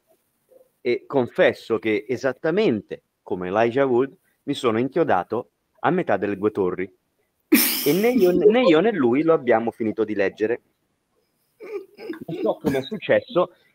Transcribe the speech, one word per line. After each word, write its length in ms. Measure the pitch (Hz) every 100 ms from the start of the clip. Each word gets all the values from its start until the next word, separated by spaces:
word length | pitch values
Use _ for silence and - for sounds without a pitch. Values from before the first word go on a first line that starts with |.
| _ _ _ _ _ - _ _
e 220 | 123 120 -
confesso 720 | 135 120 - 147 107 - 110
che 280 | 110 104 -
esattamente 960 | 117 135 123 160 185 214 107 - 76 _ _
come 280 | - 92 90
Elijah 360 | 104 120 127 139
Wood 300 | 120 139 - _ _
mi 120 | - 135
sono 240 | 123 110
inchiodato 720 | 131 175 147 95 - 113 - _ _ _
a 100 | 131
metà 260 | 180 151 101
delle 200 | 101 98
due 100 | 104
torri. 420 | 104 90 90 95 _ _ _ _ _ _ - - - -
E 80 |
né 160 | 170 233
io, 220 | 247 180
né 300 | 180 156 240
io 160 | 226 156
né 120 | 214
lui 300 | 202 120 135
lo 120 | 160
abbiamo 360 | 160 120 113 113
finito 340 | - 110 104
di 120 | 107 101
leggere. 460 | 95 - 107 120 _ _ _ _ _ _ _ _ _ _ 381 403 - - 415 320 -
Non 120 | 392
so 160 | 226 -
come 180 | 151 135
è 20 |
successo, 680 | 131 208 - 107 - 202 - _ _